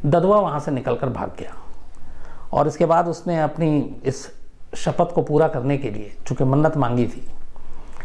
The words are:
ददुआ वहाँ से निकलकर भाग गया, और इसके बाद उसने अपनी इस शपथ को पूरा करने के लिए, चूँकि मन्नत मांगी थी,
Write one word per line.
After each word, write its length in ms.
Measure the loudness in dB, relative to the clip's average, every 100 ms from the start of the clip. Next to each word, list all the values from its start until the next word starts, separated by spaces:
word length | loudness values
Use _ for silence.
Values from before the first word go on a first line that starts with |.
| 2
ददुआ 320 | 4 6 4
वहाँ 220 | 4 0
से 100 | -2
निकलकर 380 | -2 -2 -2 -2
भाग 240 | -4 -6 -8
गया, 160 | -8 -6 -6 -4 -4 -4 -4 -4 -4 -6 -2
और 160 | 0 2
इसके 180 | 2 4
बाद 220 | 4 2
उसने 320 | -2 -2 0
अपनी 600 | 0 0 2 2 0 -4
इस 220 | -4 -4 -8 -12 -12 -12 -8 -4
शपथ 360 | 0 2 2
को 80 | 2
पूरा 260 | 2 4 4
करने 280 | 2 0 0
के 120 | -2
लिए, 220 | -4 -6 -4 -2
चूँकि 180 | 0
मन्नत 320 | 4 4 4 4
मांगी 300 | 2 2 2
थी, 200 | 0 -2 -2 -2 -2 -2 -4 -4 -8